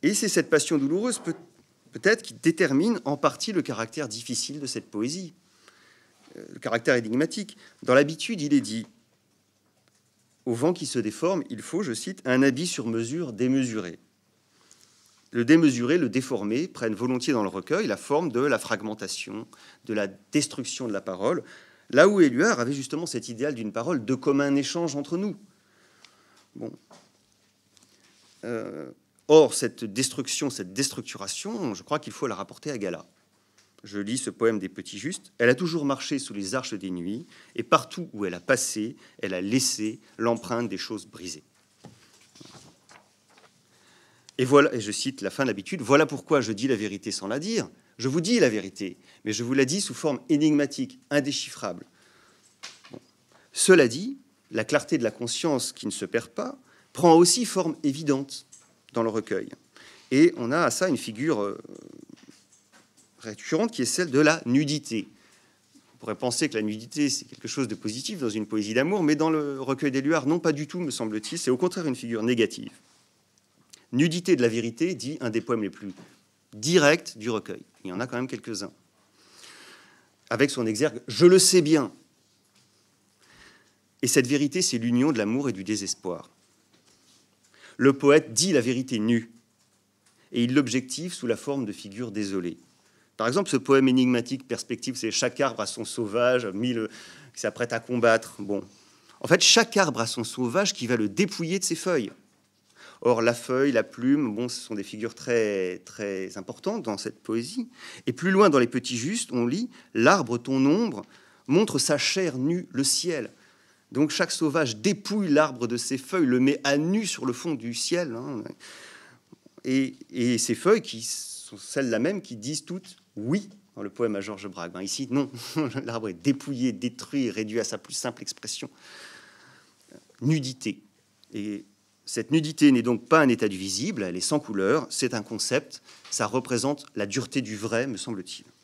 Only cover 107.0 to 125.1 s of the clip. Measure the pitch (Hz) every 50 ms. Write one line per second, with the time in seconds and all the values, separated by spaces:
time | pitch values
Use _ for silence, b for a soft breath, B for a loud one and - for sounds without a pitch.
107 | - 107 - _ _ - 110 117 117 143 202 254 233 240 B B B B B B
108 | B - 120 - 165 180 190 190 208 190 147 135 123 117 - 123 - - 123 120
109 | 113 151 214 233 - - - 123 120 120 131 190 240 247 B B B B B 110
110 | 113 139 185 196 147 113 120 120 120 - 135 135 135 139 156 202 240 214 131 101
111 | 101 b b b b b b b b b 135 180 220 220 - 139 - - 156 143
112 | - - - 190 190 170 127 131 127 147 170 180 180 - - 120 139 135 - -
113 | - 175 170 143 113 - - b b b b b b b b b b b - 123
114 | 147 151 - - 185 170 - - 165 151 139 165 156 123 110 107 110 196 196 -
115 | - - 202 214 202 170 143 147 156 147 135 117 120 110 120 120 - - 135 127
116 | 135 - - 185 160 127 123 123 127 135 143 - - 139 143 143 151 170 190 220
117 | 220 175 - - - - - - - 170 156 123 113 117 117 - - - 170 175
118 | 180 147 113 113 127 147 143 110 - - - _ B B B B B B B B
119 | B B B B B _ - _ _ - _ - _ 135 131 135 135 127 - -
120 | - _ - - 120 123 123 113 - - 117 - - 175 220 226 - - - 113
121 | 113 - - - - - - - - - - - - - - 143 139 123 113 107
122 | 120 160 202 196 - - 123 110 104 127 156 151 - - 175 185 - - - _
123 | _ _ _ 104 104 117 156 208 208 - - - _ _ _ - 101 101 - -
124 | 120 113 107 101 98 104 107 95 98 101 87 87 85 85 87 90 92 95 - -
125 | 135 120